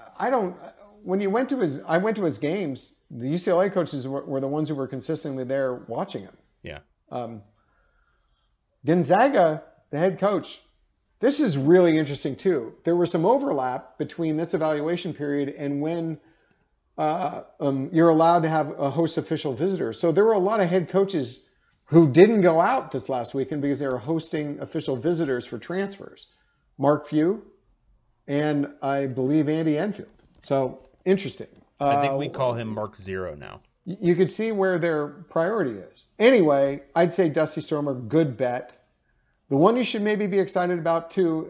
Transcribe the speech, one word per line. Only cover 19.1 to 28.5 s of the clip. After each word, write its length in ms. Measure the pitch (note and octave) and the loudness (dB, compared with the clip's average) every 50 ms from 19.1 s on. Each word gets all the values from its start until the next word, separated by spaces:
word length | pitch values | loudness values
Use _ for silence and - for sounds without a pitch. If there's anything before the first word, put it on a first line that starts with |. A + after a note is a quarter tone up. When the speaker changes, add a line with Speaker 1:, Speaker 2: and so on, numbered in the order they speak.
| - | -2
Speaker 1:
official 360 | D#3+ - - D#3+ C#3+ - D3 B2 | -4 -4 -4 -4 -4 -4 -4 -4
visitor. 380 | A2+ D#3+ G3 F#3+ E3 C3+ A2+ | -2 -2 -2 -2 -2 -4 -6
So 200 | G#2+ - - E3 D#3 | -4 -2 0 0 2
there 100 | F#3 G#3 | 4 4
were 100 | A3+ A3 | 4 4
a 60 | G3 | 2
lot 220 | F3+ G3+ A3+ G#3+ | 2 0 2 2
of 80 | F#3 E3 | 0 2
head 180 | F3 F#3+ D#3+ | 2 0 0
coaches 540 | - - F#3+ G3 G3 G3 D#3 B2+ A#2 - - _ _ _ _ _ _ _ _ _ | 0 0 0 0 0 0 -4 -4 -4 -8 -14 _ _ _ _ _ _ _ _ _
who 240 | - D3 E3 E3 C#3+ | 4 6 8 8 8
didn't 300 | B2 D#3+ F#3+ G#3+ A#3 G#3 | 8 8 8 8 8 6
go 200 | F3 F3+ D#3+ D#3+ | 4 4 6 4
out 300 | F3 G#3+ C4 - - - | 4 2 2 0 -2 -4
this 180 | - C3 - - | -8 -8 -6 -4
last 240 | C3 B2 A#2 - - | -4 -4 -4 -4 -4
weekend 280 | C#3 C3 - D#3 D3 | -4 -4 -4 -4 -4
because 180 | C#3 C#3+ C#3 B2+ | -2 -2 -2 -2
they 80 | C#3+ | -2
were 100 | C3+ B2+ | -4 -4
hosting 640 | A#2+ G#2+ C#3+ E3 D#3+ D3+ - - D#3 D3 D3 C#3+ - | -4 -4 -4 -4 -4 -4 -6 -6 -6 -6 -6 -8 -10
official 360 | C#3 - - D#3+ - - C3+ | -10 -8 -8 -6 -4 -4 -4
visitors 500 | A#2+ A2+ E3 F3 D#3+ E3+ C3+ B2+ B2 - | -2 -2 -2 0 0 0 -2 -2 -4 -4
for 120 | - C3 | -8 -12
transfers. 720 | A2 - - F3 F#3+ G3 G3 G3 - - - - - - _ _ _ _ _ _ _ _ _ _ | -12 -10 -8 -6 -6 -6 -6 -8 -14 -18 -20 -20 -20 -20 _ _ _ _ _ _ _ _ _ _
Mark 280 | - C3+ C#3+ D3+ D3 - | 0 2 2 2 2 0
Few 360 | - D3 D3+ D#3 F3 G#3+ A3+ - - _ _ _ _ _ _ _ _ _ _ _ _ _ _ _ | -2 0 2 2 2 0 -2 -6 -18 _ _ _ _ _ _ _ _ _ _ _ _ _ _ _
and 420 | - C#3 D3 D3+ D3+ | -4 -2 -2 0 0